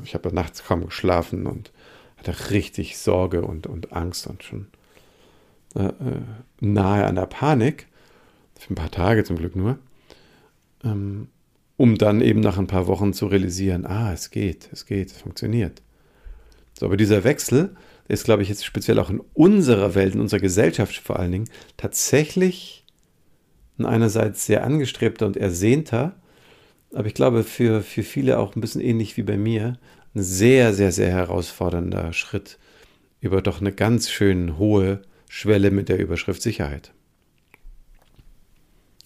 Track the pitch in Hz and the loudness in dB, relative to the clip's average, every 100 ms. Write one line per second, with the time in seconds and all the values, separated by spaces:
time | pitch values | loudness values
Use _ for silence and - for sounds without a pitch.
0 | - - 87 87 85 - - 87 90 - | -10 -8 -4 -4 -6 -8 -4 -4 -4 -4
1 | 92 87 82 92 - - - _ - - | 0 0 -2 -6 -8 -10 -14 _ -20 -20
2 | _ _ - 87 - 101 92 - 80 - | _ _ -10 -8 -2 -2 -2 -8 -10 -6
3 | - 90 92 87 - 80 - 85 - 87 | 0 2 0 -2 -4 -8 -10 -12 -10 -8
4 | 87 - - - - 104 98 _ _ _ | -6 -8 -12 -16 -14 -14 -14 _ _ _
5 | _ _ _ _ _ _ _ - 98 - | _ _ _ _ _ _ _ -4 -4 -4
6 | 127 - 123 110 - - 104 101 95 101 | -6 -8 -10 -16 -20 -6 0 2 2 2
7 | 101 92 92 - 143 139 123 - - _ | 2 0 -4 -2 2 2 2 -2 -12 _
8 | _ _ _ _ _ - - 82 80 - | _ _ _ _ _ -16 -10 -6 -6 -2
9 | 92 110 98 85 87 92 101 143 - _ | 2 2 0 -4 -4 -4 -4 -4 -10 _
10 | - - _ _ _ _ _ _ 117 101 | -20 -20 _ _ _ _ _ _ -6 -6
11 | 98 101 117 _ _ _ _ - 123 107 | -6 -10 -14 _ _ _ _ 2 4 6
12 | 107 104 123 107 107 98 90 95 92 95 | 4 4 4 4 2 0 0 0 0 0
13 | 101 - 104 98 92 90 98 90 - 101 | 0 0 0 0 0 -2 -2 -2 -2 -4
14 | 110 85 - 110 101 78 - - - 98 | -2 -4 -8 -4 -4 -6 -14 -16 -6 -6
15 | 90 - 98 - 113 117 85 - _ _ | -6 -10 -14 -8 -4 -2 -4 -8 _ _
16 | _ _ - - - _ _ - 95 98 | _ _ -20 -20 -20 _ _ -6 -2 2
17 | 104 104 113 - - 127 190 - - - | 4 4 2 0 2 2 2 -4 -20 -14
18 | - 104 - 104 98 98 - - - 110 | -6 -2 2 2 2 -4 -6 -4 0 0
19 | 92 92 - - 170 208 135 104 98 98 | 0 -4 -2 4 6 6 4 4 4 4
20 | 95 104 107 104 95 90 151 165 98 - | 2 2 0 0 2 4 2 2 -4 -4
21 | - - 90 92 113 - - - 120 - | -6 -4 -2 -4 -6 -12 -20 -10 -6 -4
22 | - 131 151 185 185 180 - - _ _ | 0 2 2 2 0 0 -12 -20 _ _
23 | _ _ _ _ _ _ _ - 117 113 | _ _ _ _ _ _ _ -6 -2 2
24 | 113 113 110 - - 107 120 151 131 - | 2 2 -2 -2 0 0 2 0 -2 -2
25 | 113 - 104 98 101 87 104 143 156 117 | -2 0 -2 0 -2 0 2 2 0 -2
26 | 156 - _ _ _ _ _ _ - - | -2 -6 _ _ _ _ _ _ -12 -6
27 | 107 - 131 117 107 - 120 110 101 - | -4 2 2 2 0 0 2 2 -2 -6
28 | 101 139 131 117 104 113 113 127 123 113 | -6 -2 0 2 0 -4 -6 -4 -2 -2
29 | 107 - 101 104 110 113 113 123 _ - | -2 -6 -4 -2 0 -2 -4 -8 _ -20
30 | - 101 95 95 117 131 117 98 98 90 | -10 -6 -4 4 6 8 6 4 2 4
31 | 95 92 90 92 - - 90 85 87 92 | 2 2 0 -2 -4 -4 -2 -2 -4 -4
32 | 82 85 - 101 - - _ _ _ _ | -4 -6 -6 -8 -10 -20 _ _ _ _
33 | _ _ 87 95 95 - 98 - 107 120 | _ _ -2 0 0 -2 -4 0 2 2
34 | - - 101 92 87 78 107 104 95 98 | 0 0 2 2 0 0 2 4 2 -2
35 | - - - - 101 104 98 98 85 92 | -8 -20 -20 -4 2 4 4 2 0 0
36 | 98 87 - 90 113 104 71 71 - _ | 0 -4 -4 -4 -4 -4 -6 -6 -14 _
37 | _ _ _ _ _ _ - - - - | _ _ _ _ _ _ -20 -20 -20 -20
38 | _ _ - - _ _ _ _ _ _ | _ _ -20 -20 _ _ _ _ _ _